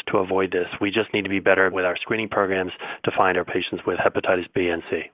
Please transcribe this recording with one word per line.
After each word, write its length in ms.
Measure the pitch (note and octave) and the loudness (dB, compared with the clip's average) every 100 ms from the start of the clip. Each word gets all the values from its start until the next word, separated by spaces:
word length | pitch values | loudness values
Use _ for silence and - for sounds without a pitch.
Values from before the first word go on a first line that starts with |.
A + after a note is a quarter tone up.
| - | 0
to 120 | G#2+ | 0
avoid 320 | F#2 F#2+ F#2+ | 2 0 2
this. 160 | F#2 F2 - | 0 -2 -2
We 100 | G#2 | 0
just 240 | G#2+ G#2 | 0 0
need 100 | G#2+ | -2
to 60 | F#2+ | 0
be 120 | G2 | 2
better 280 | G2 F#2+ F#2+ | 4 4 4
with 140 | F#2 | 2
our 140 | F#2 E2+ | -2 -2
screening 320 | - A2 A2 | -2 -2 0
programs 420 | G#2 F#2+ F#2+ F#2 - - - | 0 0 0 -2 -6 -10 -6
to 80 | - - | -2 2
find 200 | F#2+ F2 | 2 2
our 80 | E2+ | 0
patients 360 | F#2 - F2+ - | -4 -4 -4 -2
with 100 | F2+ | 0
hepatitis 480 | - - - F#2 E2+ | 0 2 2 0 0
B 140 | G2 F2 | 0 0
and 160 | E2+ - | -2 -4
C. 120 | E2 - | -6 -6